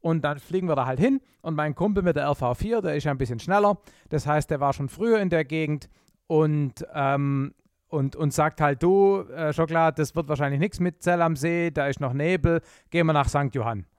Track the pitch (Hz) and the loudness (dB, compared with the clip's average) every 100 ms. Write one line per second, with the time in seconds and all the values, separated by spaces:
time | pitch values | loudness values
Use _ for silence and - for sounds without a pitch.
0 | 170 165 143 147 - 180 185 143 127 131 | 0 -2 -2 -6 -6 -4 0 -2 0 2
1 | 220 269 _ _ - 151 151 147 196 202 | 2 2 _ _ -6 -4 -2 0 0 0
2 | 180 147 143 143 127 123 208 226 185 147 | 0 0 0 0 -2 -2 -2 -2 -2 -2
3 | 147 139 127 120 151 196 208 202 - _ | -2 -2 -4 -6 0 2 2 0 -6 _
4 | _ 151 143 151 - 147 139 135 139 - | _ -4 0 -2 0 -2 0 0 -6 -4
5 | 226 220 190 170 143 160 156 151 - _ | 0 2 2 0 0 -2 -2 -4 -6 _
6 | _ _ _ 156 156 151 143 - - - | _ _ _ 2 4 2 -2 -6 -12 -4
7 | 135 139 139 139 135 - _ _ _ 156 | 0 0 0 -2 -4 -8 _ _ _ -4
8 | 139 - 151 135 156 - 151 139 170 196 | -4 -2 -2 0 -2 2 0 2 2 6
9 | 196 196 - 135 156 147 165 165 160 156 | 4 2 -2 -4 -4 0 0 4 2 2
10 | 147 - 147 147 143 139 190 - 175 170 | -2 -2 -4 -2 0 0 -2 0 -4 -2
11 | - 175 165 156 160 170 170 151 143 139 | 0 2 2 0 0 0 0 -2 -4 -2
12 | 139 131 151 180 156 165 - - _ 170 | -4 -2 0 0 2 0 -2 -20 _ 0
13 | 165 151 135 147 139 131 113 110 90 | 2 2 2 0 -2 -2 -4 -6 -10